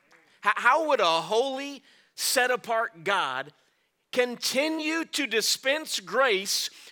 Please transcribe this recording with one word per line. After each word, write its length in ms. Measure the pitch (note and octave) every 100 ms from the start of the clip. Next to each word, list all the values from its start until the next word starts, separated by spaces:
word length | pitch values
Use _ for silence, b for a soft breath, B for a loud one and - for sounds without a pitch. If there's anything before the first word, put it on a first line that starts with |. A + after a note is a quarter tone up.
| _ _ b b
How, 120 | G#3 G#3
how 320 | A3+ D4 D#4
would 120 | C4
a 200 | F3 E3
holy, 640 | D#3+ A3 C4+ C4 C#4+ C#4 b b b
set-apart 880 | - - C4 B3 B3 - A3+ A#3 E3
God 480 | E3 F#3+ C#3+ C3 C#3+ - _ _ _ _ _
continue 920 | B3 B3 - - B3 D#4 D#4+ D#4 E4
to 220 | D#4 - C4
dispense 760 | A3 - - C4+ D4+ D4 -
grace 680 | F3+ A3 C4+ F#3+ G3 - - B B